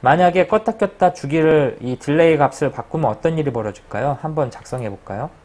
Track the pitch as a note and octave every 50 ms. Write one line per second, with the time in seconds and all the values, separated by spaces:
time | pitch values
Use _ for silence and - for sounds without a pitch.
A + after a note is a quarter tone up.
0 | - B2 D3 E3+ F3+ F3+ F3 F#3 F3 - G#3+ G#3+ G#3+ - A3 - G#3 F#3+ - -
1 | F#3 F3+ F3+ - - C#3+ D3 D#3+ D#3 D#3+ D#3 D#3 C#3+ B2 - - A#2+ B2+ B2+ B2
2 | - - C#3+ D#3+ E3 E3 D#3+ C#3+ C#3+ C3 - - D3 C3+ - - - - - F3+
3 | D#3 A#2+ G#2 - - E3 E3 D#3+ D3+ C#3 B2 A#2 G#2+ G#2+ G2 - - - - G2+
4 | B2 C#3+ C#3 - - D#3 D#3 D#3+ C#3+ A#2+ - - - - - B2+ A#2+ G#2+ G2 F#2+
5 | - - F#2+ G#2 C3 D#3+ - - _